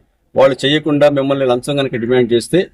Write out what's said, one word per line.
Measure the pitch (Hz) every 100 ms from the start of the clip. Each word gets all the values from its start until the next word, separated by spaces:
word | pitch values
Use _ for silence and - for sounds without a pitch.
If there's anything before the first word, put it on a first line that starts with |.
| _ _ _ 120
వాళ్ళు | 135 131 135
చేయకుండా | 151 151 147 147
మిమ్మల్ని | 139 139 139 131
లంచం | 123 147 143
కనుక | 135
డిమాండ్ | 120 117 127 117
చేస్తే | 117 - 165 -